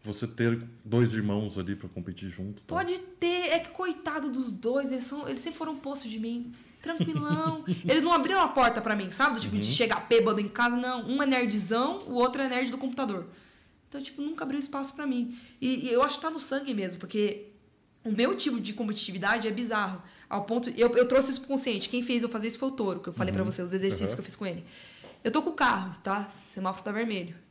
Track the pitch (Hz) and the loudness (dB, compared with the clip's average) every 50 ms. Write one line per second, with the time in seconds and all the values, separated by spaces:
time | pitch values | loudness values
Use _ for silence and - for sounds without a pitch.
0 | _ - 101 - - 117 - - 117 117 117 117 117 - - - - 113 107 120 | _ -8 -6 -4 -4 -6 -2 2 2 4 4 2 -2 -8 -16 -16 -6 2 6 6
1 | 123 113 110 113 104 104 101 104 107 104 90 98 92 87 98 98 - 90 - - | 6 6 4 2 0 2 2 0 0 -2 -4 -4 -4 -4 -4 -6 -6 -10 -8 -8
2 | 87 98 90 - - 95 87 - 92 101 104 - - - 320 339 381 349 359 359 | -8 -8 -8 -8 -10 -10 -8 -8 -8 -8 -8 -10 -10 -4 -2 -2 0 0 -2 -4
3 | - - - - - 339 349 359 359 320 302 330 330 - - - 370 359 320 - | -6 -12 -8 -2 0 0 0 0 0 2 2 0 0 -2 -8 -6 -4 -4 -4 -4
4 | - 330 294 311 269 294 240 262 262 240 202 180 - 226 247 277 277 - 254 262 | -4 -4 -4 -2 -2 -4 -2 -2 -4 -4 -4 -4 -2 0 0 2 0 0 -2 -2
5 | 247 - 269 294 294 - 269 - - 339 330 - 330 320 311 277 - 277 285 269 | -4 -6 -6 -8 -6 -6 -6 -6 -6 -8 -8 -6 -6 -6 -6 -8 -8 -8 -8 -8
6 | 269 233 214 220 220 233 233 240 240 - - - - - - - - 302 339 320 | -8 -8 -6 -6 -4 -4 -4 -6 -6 -8 -12 -16 -20 -20 -20 -12 -8 -8 -2 -2
7 | - 330 320 294 294 294 294 311 320 320 320 311 - - 180 - - 175 269 320 | -2 -2 0 -2 0 0 0 0 2 0 -2 -2 -2 -4 -4 -2 2 2 4 4
8 | 277 339 349 330 262 320 381 381 349 294 - 277 254 233 226 226 214 226 214 208 | 6 6 4 4 4 4 4 4 4 4 4 4 4 4 4 2 0 0 0 0
9 | 196 185 - - 262 294 262 226 214 104 208 208 202 - - - 240 220 214 180 | -2 -4 0 2 2 2 2 2 -2 -2 0 0 0 2 2 4 4 2 2 0
10 | - - 233 233 220 214 214 202 208 202 - - 240 240 240 247 247 254 254 247 | 2 6 6 6 8 6 4 2 0 -2 0 2 2 4 4 2 0 0 -2 -4
11 | 226 202 247 269 285 269 269 262 247 220 202 214 185 170 220 233 254 294 349 392 | -2 -2 0 2 4 4 4 4 4 2 2 0 0 2 2 2 2 2 0 -2
12 | - - 262 247 240 254 247 269 269 262 247 247 262 254 233 269 277 262 247 277 | -6 -4 2 4 4 4 4 2 0 0 0 0 0 0 -2 -2 -4 -4 -2 -2
13 | 269 226 202 185 170 170 - - - - - - _ _ _ _ _ _ - 285 | -2 -2 -2 -4 -6 -8 -14 -20 -20 -20 -20 -20 _ _ _ _ _ _ -12 -12
14 | 269 - - - 285 294 320 - - 269 269 285 269 - - 277 277 269 - - | -12 -10 -8 -6 -6 -6 -4 -6 -4 -4 -2 -4 -4 -4 -4 -6 -6 -6 -8 -6
15 | 294 277 254 240 240 - - - - - - - - 254 262 - - 254 233 240 | -4 -2 0 0 0 -2 -4 -12 -14 -20 -14 -4 0 0 0 2 0 2 4 4
16 | 269 294 285 - - 320 320 320 - - 269 269 277 277 247 202 190 180 180 180 | 4 4 2 -2 -4 -4 -4 -4 -4 -2 -2 -2 -2 -2 -2 -2 -2 -2 -4 -8
17 | - 180 - 214 208 202 202 - - - - - _ _ _ _ _ _ _ _ | -10 -4 0 2 2 2 0 -2 -10 -16 -20 -20 _ _ _ _ _ _ _ _
18 | _ 226 208 190 240 294 392 381 - 302 247 233 190 196 208 - 240 208 214 208 | _ -2 2 4 4 4 4 2 0 0 0 -2 -4 -6 -4 -4 -4 -4 -2 -4
19 | - - 180 190 170 196 220 233 214 226 208 208 247 226 226 214 202 190 190 180 | -4 -6 -4 -2 0 2 2 2 2 -2 -2 -2 -2 0 0 0 0 0 -2 -6
20 | - - - - - _ - 202 202 - 226 240 240 247 - - 233 240 240 226 | -10 -16 -20 -20 -12 _ -4 -4 -2 0 0 0 0 -2 2 4 4 6 8 6
21 | 247 240 254 269 269 269 262 - - - 277 269 269 262 226 196 - - - 247 | 6 6 6 4 4 4 0 -4 -4 -2 -2 0 0 0 0 -2 -2 -2 -2 -2
22 | 240 240 254 240 226 240 233 220 208 226 220 - - 269 269 262 226 196 190 180 | 0 2 2 2 2 0 -2 -2 -4 -2 -4 -2 -2 -4 -2 0 -2 0 -2 -2
23 | - - 170 - 220 190 196 196 190 208 196 - 180 175 180 190 190 196 190 190 | -6 -8 -4 -2 -2 0 0 0 0 0 0 -4 -4 -2 -2 0 2 2 0 0
24 | 196 190 226 - - - - - 214 190 175 170 170 - - - - - - - | 0 -2 -2 -2 -6 -8 -8 -6 -6 -6 -6 -6 -10 -14 -18 -20 -20 -20 -20 -20
25 | - - - - - 226 226 302 302 359 320 - 294 247 226 190 185 185 165 - | -20 -20 -20 -6 -4 0 0 2 0 0 0 2 2 4 4 2 -2 -6 -8 -8
26 | - 196 190 208 208 202 - - - - - - 190 185 190 190 - 214 202 214 | -4 -2 -2 -2 -2 -6 -10 -12 -12 -12 -8 -4 -4 -4 -4 -4 -6 -4 -2 -2
27 | 233 233 214 190 175 170 165 - - _ | -2 -2 -2 -4 -4 -6 -10 -16 -20 _